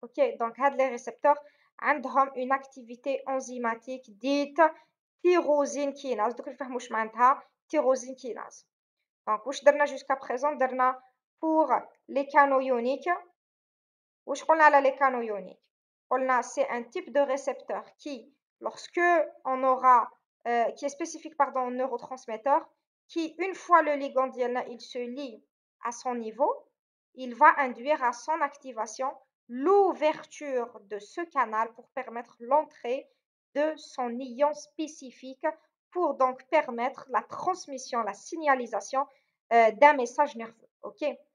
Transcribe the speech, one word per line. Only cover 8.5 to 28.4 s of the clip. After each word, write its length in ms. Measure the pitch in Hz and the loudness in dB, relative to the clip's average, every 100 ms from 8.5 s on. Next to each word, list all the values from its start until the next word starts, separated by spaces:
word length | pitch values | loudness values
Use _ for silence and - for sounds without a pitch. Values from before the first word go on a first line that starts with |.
| - _ _ _ _ _ _ - | -18 _ _ _ _ _ _ -4
Donc 180 | 214 240 | -4 -4
واش 180 | 277 | 4
درنا 220 | - 294 294 | 4 6 2
jusqu'à 300 | 269 - 269 | -2 -6 -6
présent؟ 400 | - 247 285 294 | -4 -4 -2 0
درنا 440 | 254 254 254 254 _ _ _ _ | -2 2 0 0 _ _ _ _
pour 300 | 320 311 294 226 - _ _ | 0 2 2 0 -2 _ _
les 180 | 240 277 | -4 2
canaux 340 | 311 285 269 | 6 6 4
ioniques. 500 | 262 240 240 269 349 349 - _ _ _ _ _ _ _ _ _ - | 2 -2 0 -4 -2 -4 -4 _ _ _ _ _ _ _ _ _ -10
واش 180 | 285 | -8
قلنا 200 | - 320 | 2 6
على 260 | 302 285 269 | 8 8 4
les 60 | 269 | 2
canaux 260 | 277 247 | 0 0
ioniques؟ 480 | 233 208 180 - _ _ _ _ _ | -6 -8 -10 -20 _ _ _ _ _
قلنا 320 | 254 262 254 | -2 0 0
c'est 260 | 240 - 269 | -2 -4 -4
un 120 | 240 | -4
type 300 | 240 359 349 | -8 -10 -4
de 80 | 247 | 0
récepteur 640 | 277 269 277 247 - 202 - _ | 0 0 -4 -8 -8 -12 -12 _
qui, 360 | 302 262 220 _ _ _ | -14 -14 -16 _ _ _
lorsque 420 | - - - - 349 339 294 - | -12 -10 -8 0 4 4 0 -6
on 180 | - 262 | -6 -2
aura, 460 | 262 262 254 247 220 _ _ _ - | 0 2 6 4 4 _ _ _ -2
euh, 220 | 240 220 | 0 0
qui 160 | 233 285 | -2 -8
est 80 | 277 | -6
spécifique, 380 | 320 311 311 _ | -10 -10 -16 _
pardon, 300 | 277 262 254 | -2 0 -4
au 40 | |
neurotransmetteur, 960 | 247 262 240 - 254 - - - - - _ _ _ _ | -4 -4 -6 -10 -16 -12 -6 2 0 0 _ _ _ _
qui, 300 | 330 320 320 | -8 -8 -6
une 160 | 370 | -8
fois 280 | 359 - 339 | -8 4 4
le 140 | 302 285 | 4 -2
ligand 320 | 277 247 262 | -2 -2 -2
ديالنا, 360 | 233 240 247 - | -2 -4 -4 -6
il 120 | 233 | -12
se 180 | - 254 | -14 -10
lie 460 | 240 247 277 214 _ _ _ _ | -10 -10 -12 -14 _ _ _ _
à 80 | 233 | -12
son 220 | 226 262 | -8 -6
niveau, 360 | 240 220 214 302 571 - _ _ _ _ | -6 -8 -2 -2 -2 -8 _ _ _ _
il 200 | - 254 | -14 -12
va 160 | 233 302 320 | 6 6 6
induire 440 | 269 226 247 302 | 0 -4 -2 0
à 120 | 254 | 0
son 260 | 247 - 320 | -2 -6 -2